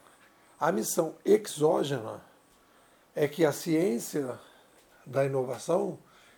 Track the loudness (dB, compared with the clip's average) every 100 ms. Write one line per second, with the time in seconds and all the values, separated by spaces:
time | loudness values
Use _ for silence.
0 | -20 -20 -20 _ _ -4 -2 0 -2 0
1 | -2 -2 4 4 4 0 2 2 0 -4
2 | -6 -12 -16 _ _ _ _ _ _ _
3 | _ -2 -2 4 2 2 0 0 2 -2
4 | -4 -6 -6 -8 -16 -20 _ _ _ _
5 | -6 0 0 0 -2 -4 -2 0 0 -6
6 | -14 -20 -20